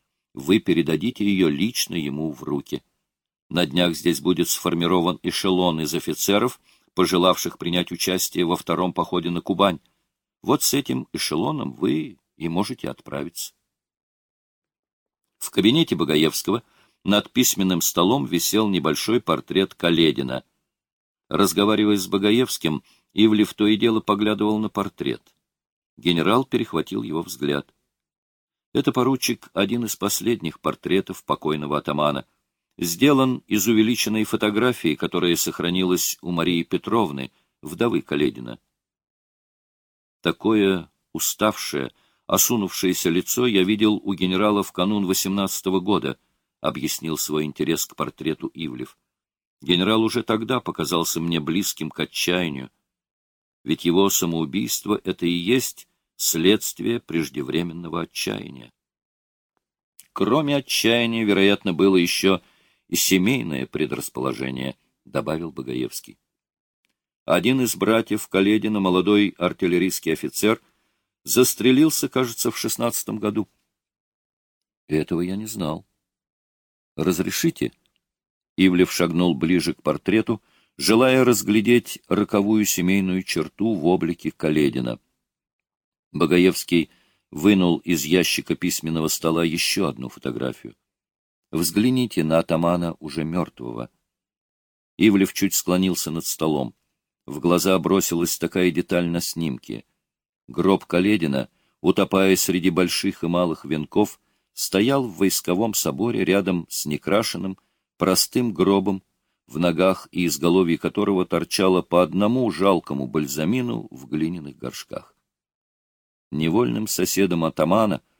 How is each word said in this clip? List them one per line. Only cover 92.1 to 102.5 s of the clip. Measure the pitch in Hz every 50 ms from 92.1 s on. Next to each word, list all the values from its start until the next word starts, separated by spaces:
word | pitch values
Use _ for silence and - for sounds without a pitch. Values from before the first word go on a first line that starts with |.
| - 90 78
на | 80 80 80
атамана, | 82 - 85 80 85 85 87 87 85 85 80 -
уже | 80 76 69 80 78
мёртвого». | 80 85 90 80 - - - 62 60 58 57 60 - _ _ _ _ _ _ _ _ _ _ _ _ _ _ _ _ _ _ _ _ _ -
Ивлев | 92 110 101 98 95 - -
чуть | - 101 95 -
склонился | - - 92 90 92 95 92 87 - - 80 78
над | 82 -
столом. | - - - 80 78 76 69 65 55 - _ _ _ _ _ _ _ _ _ _
В | - 71 -
глаза | - 87 87 85 80 95 95 92
бросилась | 78 82 95 95 - - 87 85 85 - - -
такая | 85 82 - 95 90 90
деталь | 78 90 87 - 92 87 87 85
на | 85 85
снимке. | - - - 82 82 73 64 - _ - 55 55 - _ _ _ _ _ _ _ _ _ _ _ _
Гроб | - - - 85 95 98 92 -
Каледина, | - 82 87 92 104 107 92 82 73 67 67 60 - _ _ _ _ _ _
утопая | - 92 95 - 98 - 98 95 95 95 95
среди | 90 - -